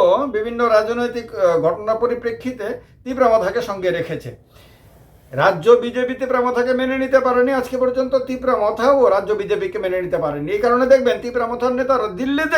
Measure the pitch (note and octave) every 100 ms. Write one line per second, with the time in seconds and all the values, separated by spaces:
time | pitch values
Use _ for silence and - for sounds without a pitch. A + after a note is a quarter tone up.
0 | F3+ G3+ C#4 G#3+ A3+ A#3 A#3+ G#3+ G#3+ A#3+
1 | A#3+ A#3+ A3+ A3 F#3 D#3+ D#3+ F3 G#3+ A3
2 | A#3+ A#3+ A#3 A3+ B3+ B3+ A3+ B3 - _
3 | B3+ C4 B3 A3 - A3+ - G3 F3+ E3+
4 | E3 D3+ B2+ - _ - - _ _ -
5 | - _ _ C3 F3 F3 F#3 A#3+ A#3+ B3
6 | B3 B3+ C4 B3+ B3 A#3+ B3 B3+ C4 C4+
7 | C4 C4+ B3+ B3 B3 C4+ B3 B3+ B3+ B3+
8 | B3+ C4+ B3+ B3+ B3+ A3+ G#3 A3 B3 C#4
9 | A#3 G3 G3+ G#3+ G3 G#3 F#3 G#3 F#3+ F#3
10 | F3+ E3 D#3+ D3 D3 G#3 A#3 B3 C4 C4+
11 | A#3+ - A#3+ A#3+ A#3 A#3+ B3 B3 C4 C4
12 | G#3+ F3+ C4 C#4+ D#4